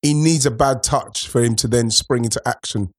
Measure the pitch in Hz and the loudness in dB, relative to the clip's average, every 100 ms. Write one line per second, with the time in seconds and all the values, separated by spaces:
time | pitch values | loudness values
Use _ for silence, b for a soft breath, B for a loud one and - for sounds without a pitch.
0 | 147 147 156 165 135 117 139 131 - 143 | 2 2 2 2 0 2 0 2 0 -2
1 | - 104 - 120 120 113 117 117 117 110 | -2 -10 -4 0 2 2 0 0 2 -2
2 | - 127 117 - - - - 107 98 | 0 -2 0 -4 -4 -6 -6 -6 -6